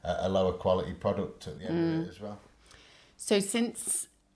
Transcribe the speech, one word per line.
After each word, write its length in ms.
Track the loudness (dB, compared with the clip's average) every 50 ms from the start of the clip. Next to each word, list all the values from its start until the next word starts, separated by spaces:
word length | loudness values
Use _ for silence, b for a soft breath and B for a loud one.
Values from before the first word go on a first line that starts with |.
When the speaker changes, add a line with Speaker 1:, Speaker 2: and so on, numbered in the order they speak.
| -4
Speaker 1:
a, 140 | -2 -2 0
a 80 | 0 2
lower 220 | 4 4 4 2 2
quality 400 | 2 2 2 2 2 2 -2 -6
product 540 | -2 0 0 0 0 -2 -4 -8 -12 -12
at 120 | -12 -12 -8
the 60 | -6
end 140 | -2 0 2
of 60 | 2 2 2 0
Speaker 2:
Mm. 40 | -2
Speaker 1:
it 40 | -4
as 100 | -8 -10
well. 180 | -12 -12 -12 -14 -16 -20 _ b b b b b b b b b b b b
Speaker 2:
So 240 | -12 0 2 2 4
since 680 | 4 2 2 0 0 0 -2 -4 -4 -2 -2 -2 -4 -8 _ _ _ _ _